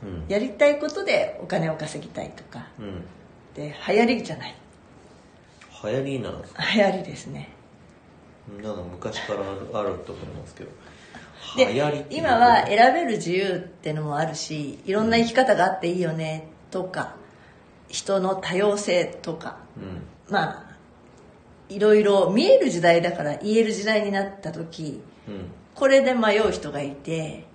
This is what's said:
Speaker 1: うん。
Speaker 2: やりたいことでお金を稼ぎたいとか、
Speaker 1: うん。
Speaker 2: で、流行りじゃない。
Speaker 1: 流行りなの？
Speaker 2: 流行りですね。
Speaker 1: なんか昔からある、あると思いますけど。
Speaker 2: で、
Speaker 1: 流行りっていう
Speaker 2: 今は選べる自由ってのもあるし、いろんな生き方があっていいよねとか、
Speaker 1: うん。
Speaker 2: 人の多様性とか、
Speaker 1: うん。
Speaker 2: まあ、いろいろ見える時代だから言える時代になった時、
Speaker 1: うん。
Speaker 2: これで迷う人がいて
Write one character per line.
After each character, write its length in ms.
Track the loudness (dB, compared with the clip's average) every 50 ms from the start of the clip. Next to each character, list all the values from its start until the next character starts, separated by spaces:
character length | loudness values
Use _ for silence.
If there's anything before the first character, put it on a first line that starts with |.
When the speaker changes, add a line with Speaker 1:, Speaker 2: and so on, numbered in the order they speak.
| -12
Speaker 1:
う 20 |
ん。 200 | -10 -10 -10 -6 -2
Speaker 2:
や 100 | -2 -2
り 140 | -2 -2
た 160 | 0 4 4 4
い 100 | 4 2
こ 120 | -2 -6
と 140 | -6 -6 -4
で 360 | 0 2 2 0 0 -4 -10
お 60 | -8 -4
金 220 | -2 -2 -2 -2
を 60 | -4
稼 300 | -4 -8 -10 -10 -10 -12
ぎ 80 | -12 -12
た 100 | -12 -12
い 60 | -12
と 120 | -12 -18 -20
か、 240 | -18 -16 -16 -16 -16 -16 -14
Speaker 1:
う 40 | -14
ん。 200 | -12 -12 -12 -14 -14 -18 -20 -20 -20 -20 -20 -20 -20 -14
Speaker 2:
で、 180 | -12 -12 -12 -12 -12 -4 0
流 80 | 2
行 100 | 4 4
り 180 | 4 2 0 -2
じ 80 | -8
ゃ 40 | -10
な 120 | -12 -12 -14
い。 80 | -16 -18 -20 -20 -20 -20 -20 -20 -20 -20 -20 -20 -20 -20 -20 -20 -20 -20 -20 _ -20 -20 -20 -20 -20 -12 -8
Speaker 1:
流 60 | -4
行 140 | -4 -4 -4
り 160 | -4 -6 -6
な 120 | -6 -8
の？ 120 | -10 -12 -14 -16 -10 -6 -4 0 4
Speaker 2:
流 80 | 4 4
行 80 | 4 4 0
り 60 | -6
で 120 | -8 -12
す 120 | -14 -14 -14
ね。 220 | -14 -14 -14 -16 -20 -20 -20 -20 -20 -20 -20 -20 -20 -20 _ -20 -20 -20 -20 -20 -20 -20 -20 -20 -16 -12
Speaker 1:
な 100 | -10 -10
ん 40 | -8
か 60 | -8 -10
昔 360 | -12 -12 -10 -10 -8 -8 -8
か 120 | -6 -6 -4
ら 60 | -4
あ 420 | -4 -6 -6 -8 -10 -8 -6 -4
る、 20 | -4 -2
あ 0 |
る 80 | -4 -6 -8
と 80 | -12 -12
思 80 | -12
い 40 | -12 -12
ま 200 | -12 -14 -14 -16
す 60 | -16
け 100 | -18 -18
ど。 60 | -18 -18 -20 -20 -20 -20 -20 -20 -20 -20 -20 -20 -20 -20 -18 -16 -10 2
Speaker 2:
で、 180 | 2 2 2 4
Speaker 1:
流 80 | 0
行 100 | 0 0
り 80 | 0 -4
っ 40 | -6
て 100 | -8 -8
い 40 | -4
う 20 |
Speaker 2:
今 180 | 0 2 4 6
は 300 | 8 8 8 6 4 4
選 260 | 6 6 8 8 6
べ 120 | 4 0
る 120 | 0 -2 -2
自 140 | -2 -2
由 240 | -2 0 0 0 -2
っ 40 | -4
て 340 | -6 -12 -18 -12 -8 -6 -6
の 100 | -4 -4
も 140 | -4 -2 -2
あ 80 | -2
る 100 | -2 -4
し、 440 | -8 -8 -8 -6 -6 -6 -8 -10 -12 -6
い 60 | -2
ろ 120 | 0 0 2
ん 60 | 4
な 80 | 4 4
生 120 | 2 4
き 40 | 4
方 220 | 2 4 4 6
が 100 | 4 4
あ 40 | 2
っ 100 | 2 0
て 80 | -2 -2
い 60 | -2
い 80 | 0
よ 120 | -2 -2 -2
ね 360 | -4 -4 -4 -6 -6 -8 -12 -20 -20 -20 -10
と 120 | -8 -6 -6
か、 320 | -6 -6 -6 -8 -8 -10 -16 -20 -20 -20 -20 -20 -20 -20 -20 -20 -20 -20 -20 -20 -12
Speaker 1:
う 20 |
ん。 20 | -10
Speaker 2:
人 260 | -10 -4 0 0 0
の 160 | 2 0 -2
多 200 | -2 -4 -4 -2
様 220 | 2 2 2 2 0
性 280 | 0 0 2 2 0
と 280 | 0 -4 -10 -8 -8 -8
か、 240 | -8 -10 -12 -14 -14 -20 -20 -18 -16
Speaker 1:
う 20 |
ん。 240 | -14 -12 -12 -12 -14 -16 -18 -20 _ -4
Speaker 2:
ま 200 | -2 -2 0 -2
あ、 180 | -6 -10 -16 -20 -20 -20 -20 -20 -20 -20 -20 -20 -20 -20 -20 -20 -20 -20 -20 -20 -20 -20 -20 -12
い 100 | -4 2
ろ 160 | 6 6 8
い 80 | 8 6
ろ 260 | 6 4 4 4 4
見 160 | 4 2 6
え 140 | 8 8 8
る 100 | 8 4
時 120 | 0 4
代 200 | 4 6 6 6
だ 100 | 4 2
か 120 | -2 -2 -4
ら 140 | -4 -4 -4
言 200 | -2 2 4 4
え 60 | 4
る 80 | 4
時 120 | 2 -2 0
代 200 | 0 2 2 2
に 80 | 0
な 120 | 0 -2 -2
っ 160 | -4 -6 -10
た 100 | -10 -10
時、 500 | -8 -8 -10 -12 -10 -10 -10 -10 -10 -12 -14 -18 -20 -20 -16 -14
Speaker 1:
う 40 |
ん。 200 | -12 -12 -12 -12 -14 -18 -20 -20 -8
Speaker 2:
こ 120 | 0 4 6
れ 140 | 6 6
で 120 | 6 4 2
迷 240 | 2 2 4 4 4
う 140 | 2 2
人 200 | 0 -2 -6 -8
が 100 | -8 -6
い 100 | -8 -8
て 540 | -10 -10 -8 -6 -6 -4 -6 -8 -10 -14 -16 -20